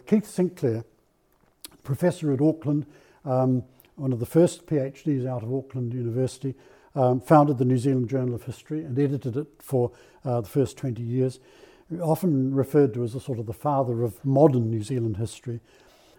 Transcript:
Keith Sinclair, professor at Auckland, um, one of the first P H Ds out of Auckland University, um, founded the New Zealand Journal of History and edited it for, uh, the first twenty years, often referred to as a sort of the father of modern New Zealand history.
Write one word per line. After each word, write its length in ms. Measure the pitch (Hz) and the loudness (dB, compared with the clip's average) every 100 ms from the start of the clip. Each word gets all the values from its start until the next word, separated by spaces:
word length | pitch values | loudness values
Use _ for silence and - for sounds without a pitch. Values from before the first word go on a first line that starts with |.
| - | 0
Keith 200 | 214 - | 0 0
Sinclair, 580 | - 180 180 135 113 113 _ _ _ _ _ _ _ - - | -2 -2 0 -2 -2 -6 _ _ _ _ _ _ _ -20 -16
professor 500 | - 131 180 175 151 | -8 -2 0 0 -2
at 80 | 131 | 2
Auckland, 460 | 151 156 143 147 139 - _ _ | 2 0 -2 -2 -4 -12 _ _
um, 400 | 143 127 131 127 - _ _ - | -2 0 2 0 -2 _ _ -8
one 160 | 135 | -4
of 80 | 120 | -4
the 60 | 120 | 0
first 400 | 160 175 - - | 4 4 2 -4
P 120 | 156 | -4
H 240 | 135 - | -4 -6
Ds 240 | 160 139 123 | -4 -2 -2
out 160 | 123 | -6
of 100 | 110 | -4
Auckland 420 | 135 131 131 120 | -6 -6 -8 -6
University, 600 | 127 117 117 131 - 135 123 - - _ | -4 -4 -2 -2 -4 -8 -8 -14 -20 _
um, 260 | 143 127 127 | 0 2 2
founded 380 | - 156 147 127 | 6 6 6 4
the 60 | |
New 140 | 127 127 | 2 2
Zealand 300 | 131 131 117 | 2 0 0
Journal 280 | 131 127 117 | -2 -2 -4
of 80 | |
History 400 | - - - 156 | -8 -14 -10 -8
and 120 | 160 127 | -4 -2
edited 380 | 143 139 131 120 | 0 -2 -4 -6
it 120 | 151 - | -8 -12
for, 320 | - 135 120 - - _ | -4 -2 0 -4 -20 _
uh, 160 | 131 120 | -4 -4
the 80 | 110 | -2
first 280 | 147 127 - | -2 -2 -2
twenty 260 | 139 110 | -8 -6
years, 380 | 117 127 131 - - - - - _ 165 | -4 -2 -2 -4 -16 -20 -20 -20 _ -6
often 540 | 165 156 190 139 131 | -2 0 2 2 2
referred 400 | 135 135 151 143 | 0 2 4 4
to 100 | 113 | 2
as 100 | 120 | -6
a 60 | 123 | -6
sort 180 | - 117 | -8 -8
of 80 | 110 | -8
the 60 | |
father 500 | - 147 139 127 117 | -6 -2 0 0 0
of 220 | 117 - | -2 -4
modern 460 | 135 135 156 127 113 | 0 6 6 6 2
New 120 | 113 | -2
Zealand 360 | 104 131 113 101 | -4 -4 -2 -4
history. 420 | 113 - - 113 - _ _ _ _ | -6 -8 -10 -10 -12 _ _ _ _